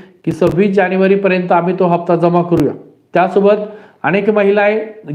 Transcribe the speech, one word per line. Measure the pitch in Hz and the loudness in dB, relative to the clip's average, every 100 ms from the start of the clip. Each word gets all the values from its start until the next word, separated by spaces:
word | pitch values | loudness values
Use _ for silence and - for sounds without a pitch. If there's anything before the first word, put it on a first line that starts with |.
| - _ | -18 _
की | - | -8
सव्वीस | 160 175 156 208 196 | -2 0 2 0 2
जानेवारीपर्यंत | 180 190 190 196 196 180 180 | 0 0 2 2 0 -2 0
आम्ही | 175 175 185 | 0 0 0
तो | 180 | 0
हप्ता | 170 180 165 | 0 0 0
जमा | 170 170 | 2 0
करूया. | 175 170 135 - - _ _ | 0 0 0 -4 -18 _ _
त्यासोबत | 175 190 202 196 214 - - - _ | -2 0 2 2 0 -2 -14 -20 _
अनेक | 143 196 202 | -2 -2 0
महिला | 214 196 208 | 0 2 2
आहे, | 202 220 - - 147 | 2 0 -6 -14 -10